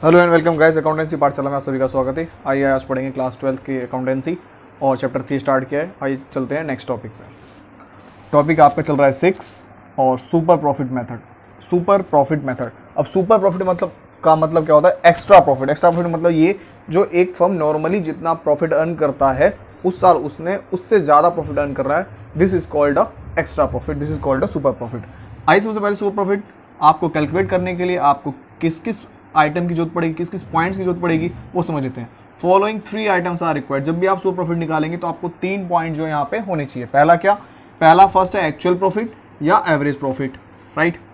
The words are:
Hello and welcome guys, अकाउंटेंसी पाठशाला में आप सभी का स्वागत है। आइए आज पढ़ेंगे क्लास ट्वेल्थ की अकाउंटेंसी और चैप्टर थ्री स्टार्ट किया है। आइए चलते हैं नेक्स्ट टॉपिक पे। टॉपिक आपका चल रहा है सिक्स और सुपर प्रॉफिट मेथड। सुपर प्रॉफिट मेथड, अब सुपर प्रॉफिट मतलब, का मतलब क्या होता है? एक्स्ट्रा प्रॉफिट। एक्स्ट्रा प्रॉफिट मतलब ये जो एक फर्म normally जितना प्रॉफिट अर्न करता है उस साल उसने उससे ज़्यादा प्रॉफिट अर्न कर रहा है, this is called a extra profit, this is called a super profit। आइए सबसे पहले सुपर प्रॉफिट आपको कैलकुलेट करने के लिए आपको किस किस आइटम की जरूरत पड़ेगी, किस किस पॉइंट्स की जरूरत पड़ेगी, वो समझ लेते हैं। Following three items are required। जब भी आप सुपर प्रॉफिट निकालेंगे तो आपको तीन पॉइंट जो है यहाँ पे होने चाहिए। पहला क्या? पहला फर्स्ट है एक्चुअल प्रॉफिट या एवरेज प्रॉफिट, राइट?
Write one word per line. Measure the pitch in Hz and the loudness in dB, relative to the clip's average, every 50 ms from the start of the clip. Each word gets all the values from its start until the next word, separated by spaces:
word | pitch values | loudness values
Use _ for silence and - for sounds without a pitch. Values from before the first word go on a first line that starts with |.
| - | 4
Hello | 156 165 175 | 6 6 6
and | 175 175 170 | 6 6 4
welcome | 165 160 170 170 156 | 4 4 2 2 4
guys, | 156 160 160 160 | 4 4 4 2
अकाउंटेंसी | 147 156 156 156 160 156 165 | 0 0 0 0 -2 -4 -2
पाठशाला | 143 147 143 139 - 135 139 | 0 0 0 0 0 -4 -4
में | 139 | -4
आप | 139 139 | -4 -4
सभी | - 135 131 | -4 -4 -2
का | 135 | -2
स्वागत | 131 127 135 131 127 135 151 | -2 0 -2 -2 -2 -2 -4
है। | 165 165 - - - | -6 -8 -10 -12 -4
आइए | 139 135 139 139 | -2 -2 0 2
आज | 139 135 135 135 | 2 0 0 -2
पढ़ेंगे | - 135 131 131 135 | -4 -6 -4 -4 -6
क्लास | 131 131 127 127 117 - | -4 -4 -6 -6 -6 -6
ट्वेल्थ | - 135 131 131 | -4 -4 -4 -4
की | - - 135 131 | -6 -6 -6 -6
अकाउंटेंसी | 123 127 - 127 127 131 131 135 135 165 165 175 - - - - - - - - 151 | -6 -6 -6 -6 -2 -2 -4 -2 -2 -6 -8 -8 -10 -20 -20 -20 -20 -20 -14 -4 -2
और | 135 131 | -2 0
चैप्टर | 123 - 131 120 139 127 | 0 -2 -4 -4 -6 -6
थ्री | - 139 135 | -4 -4 -4
स्टार्ट | - - 135 131 131 131 | -2 0 0 0 -2 -2
किया | 143 143 | -4 -4
है। | 156 180 196 - 151 | -4 -6 -8 -8 -6
आइए | 135 135 131 269 - - | -6 -6 -6 -10 -10 -8
चलते | 139 131 117 135 | -8 -6 -6 -6
हैं | 147 160 | -6 -6
नेक्स्ट | 151 135 120 - - | -6 -8 -10 -8 -8
टॉपिक | 127 113 - 113 | -10 -8 -8 -14
पे। | 110 - - - - - - - - - - - - - - - - - - - - - - - - | -18 -18 -20 -20 -20 -20 -20 -20 -20 -20 -20 -20 -20 -20 -20 -20 -20 -20 -20 -20 -20 -20 -16 0 2
टॉपिक | 147 143 151 165 156 | 2 2 2 4 6
आपका | 156 143 143 - 147 | 6 4 6 2 -2
चल | - 151 | -2 0
रहा | 135 143 | 2 4
है | 139 135 | 2 2
सिक्स | 135 - 180 190 - - - - - - - - - - - - - | 2 0 0 0 0 -8 -18 -18 -20 -20 -20 -20 -20 -20 -18 -4 0
और | 135 131 156 147 | 0 2 0 0
सुपर | - - - 170 160 165 180 | -4 -2 -2 -2 4 4 2
प्रॉफिट | 156 151 147 135 - 143 127 | 4 4 -2 -2 -2 -4 -6
मेथड। | 127 127 120 - 120 113 - - - - - - - - - | -4 -6 -8 -8 -12 -16 -16 -20 -20 -20 -20 -20 -20 -20 -10
सुपर | - - 180 175 175 202 202 190 | -4 -2 -2 0 2 0 0 0
प्रॉफिट | - - 147 139 - 160 151 139 | 0 0 0 2 2 -2 -4 -4
मेथड, | 135 127 110 131 113 - - - - - - | -6 -8 -6 -8 -12 -12 -18 -20 -14 -4 -4
अब | 147 | -4
सुपर | - - 190 190 180 226 214 | -2 0 -2 2 2 2 4
प्रॉफिट | 190 196 170 185 190 | 4 0 -2 0 -2
मतलब, | 185 180 175 - 180 - - - - _ - - | -4 -2 -2 -4 -8 -8 -14 -20 -20 _ -4 2
का | 165 156 | 2 4
मतलब | 156 160 156 160 165 156 | 4 2 0 0 -2 0
क्या | 156 156 | 4 4
होता | 151 151 180 | 6 6 4
है? | 190 - - | 2 4 4
एक्स्ट्रा | 170 170 - - - 202 185 | 2 2 2 4 8 8 8
प्रॉफिट। | 147 - 139 123 131 135 | 8 8 0 0 0 -2
एक्स्ट्रा | 147 151 - 175 | -2 2 2 2
प्रॉफिट | 170 170 175 175 165 | 2 2 -2 -2 -4
मतलब | 160 165 175 170 | 0 0 0 2
ये | 160 156 165 196 196 - - - - - - | 4 4 2 2 -2 -6 -20 -20 -20 -14 -4
जो | 160 175 202 | 0 0 0
एक | 202 - 175 180 180 180 | 2 2 0 0 0 2
फर्म | - 175 180 196 170 | 0 0 0 2 0
normally | 156 151 156 151 156 160 180 208 175 | 0 0 0 0 -2 -2 -2 -2 -2
जितना | 156 151 - 160 165 165 | -4 -8 -6 -2 -4 -4
प्रॉफिट | 160 - - 147 147 170 160 160 | -2 0 0 0 0 0 0 0
अर्न | 147 160 165 175 | 0 0 -2 -2
करता | 156 156 143 131 - 139 135 131 | -2 -2 -2 0 2 0 0 2
है | 131 147 190 208 - - - - - - | 4 2 0 0 -2 -16 -20 -20 -6 -4
उस | 180 180 - | -4 -4 2
साल | 190 185 170 156 | 4 4 4 4
उसने | - 147 - - 160 170 190 196 - - - | 2 -6 -10 -8 -6 -6 -6 -6 -6 -8 -8
उससे | 180 - - 226 208 | -8 -4 2 2 2
ज़्यादा | 165 143 147 147 151 175 | 4 6 4 6 6 4
प्रॉफिट | 170 170 151 151 147 143 | 2 0 -8 -4 -4 -4
अर्न | 147 143 139 | -4 -4 -4
कर | - - | -4 -2
रहा | 131 143 165 | -2 -2 -2
है, | 190 - - - - - - | -2 -6 -12 -20 -20 -14 -2
this | 156 170 190 190 | 0 0 2 2
is | 175 165 - | -2 -4 -4
called | - 151 147 143 143 147 | -2 0 0 2 2 2
a | 208 - - - - - - - | 0 0 -2 -18 -18 -8 -6 -6
extra | 160 - - - 147 127 | -6 -4 -2 -2 -2 -2
profit, | 127 123 - - 151 143 143 | -2 -6 -6 -6 -8 -6 -6
this | 151 156 | -6 -6
is | 147 | -6
called | 131 147 135 131 151 208 | -2 -2 -2 0 -2 -4
a | - | -4
super | 160 139 139 120 | -2 -2 -2 -2
profit। | - 120 117 120 117 - - - - - - - - - - | -2 -8 -12 -10 -12 -14 -14 -20 -20 -20 -20 -20 -6 0 2
आइए | 160 196 | 2 2
सबसे | 208 220 214 214 | 2 0 -6 -4
पहले | 202 208 208 | -2 -4 -4
सुपर | 202 208 202 196 | -2 -4 -4 -2
प्रॉफिट | 208 196 185 202 202 202 - - - - _ - - - | -2 -2 -2 -2 -4 -4 -12 -20 -20 -20 _ -12 2 4
आपको | 151 160 - - 160 | 4 4 4 0 -2
कैलकुलेट | 151 160 151 147 151 180 196 185 | -2 -2 -2 -2 0 -2 -2 0
करने | 190 185 180 180 180 | -2 -2 -2 -2 -4
के | 175 180 | -4 -2
लिए | 180 180 180 - 143 139 | -2 -2 0 2 2 2
आपको | - - 151 131 - - - - - | 0 -2 -12 -12 -12 -18 -20 -14 -4
किस | - 165 160 - | -4 -4 -4 -4
किस | - 233 220 - - - - - - - - | -8 -8 -8 -8 -10 -20 -20 -20 -20 -4 0
आइटम | 160 151 151 151 175 175 175 | 0 0 2 0 -2 -4 -2
की | 175 | -2
जरूरत | 160 170 160 170 | -2 -4 -4 -4
पड़ेगी, | 175 170 165 160 | -4 -4 -4 -4
किस | 160 175 170 | -6 -8 -8
किस | - 185 - | -8 -12 -12
पॉइंट्स | - - 165 165 185 190 190 | -4 -2 -2 -2 -2 -4 -4
की | 190 | -4
जरूरत | 180 175 175 | -4 -4 -2
पड़ेगी, | 175 175 170 160 160 170 - - - - - | -2 -2 -2 0 -2 -4 -8 -10 -18 -8 -4
वो | 180 170 | -4 -4
समझ | - 165 147 135 | -2 -4 -4 -4
लेते | 131 127 123 | -6 -8 -10
हैं। | 120 117 - - - - - - | -14 -16 -16 -20 -20 -20 -20 -6
Following | - 175 185 196 202 208 220 214 214 | 0 2 2 4 2 0 -4 -6 -10
three | - - 220 220 214 | -10 -8 -6 -2 0
items | 196 180 170 180 175 170 | 0 0 -2 -4 -6 -4
are | 175 165 156 | -4 -4 -4
required। | 147 131 - 139 139 | -4 -4 -4 -6 -4
जब | 139 151 165 170 | -2 -2 -4 0
भी | 180 | 0
आप | 190 196 185 | 0 0 0
सुपर | - 190 180 | -2 -4 -4
प्रॉफिट | 180 180 160 170 170 | -2 -4 -4 -4 -4
निकालेंगे | 165 156 160 156 151 156 170 | -4 -4 -2 -2 -2 -4 -6
तो | 175 175 | -6 -6
आपको | 170 156 - - 175 | -8 -8 -6 -8 -10
तीन | 175 - - 185 190 202 190 175 | -10 -6 -6 -6 -6 -6 -6 -2
पॉइंट | 175 170 165 165 165 | -2 -2 -2 -2 -6
जो | 151 160 | -6 -6
है | 156 | -4
यहाँ | 156 147 143 - | -4 -4 -4 -4
पे | - 214 | -6 -8
होने | 220 190 180 156 143 | -6 -4 -6 -6 -6
चाहिए। | 135 - 127 123 | -6 -8 -12 -12
पहला | 117 - 139 147 156 170 | -2 2 2 6 6 4
क्या? | 170 170 196 202 202 - - - - - - - - | 4 4 0 0 0 -2 -20 -20 -20 -20 -20 -8 2
पहला | 165 160 160 175 196 | 4 6 8 8 6
फर्स्ट | 190 185 190 190 185 - | 6 6 2 0 0 0
है | 202 180 156 | -2 -2 -2
एक्चुअल | 151 - - 185 180 | -4 -4 -2 -2 0
प्रॉफिट | 180 190 190 175 208 233 226 - - - - - - 147 | 2 0 -2 -2 -2 -6 -6 -10 -16 -20 -20 -16 -6 0
या | 151 185 - - 175 | 2 2 2 2 2
एवरेज | 160 147 139 147 139 139 | 0 0 0 -2 -4 -4
प्रॉफिट, | 143 135 131 131 139 131 135 - - - - - - - - | -4 -6 -4 -4 -6 -8 -8 -12 -20 -20 -20 -20 -20 -14 -4
राइट? | - 156 170 170 - - - | -2 -2 -2 -2 -4 -14 -20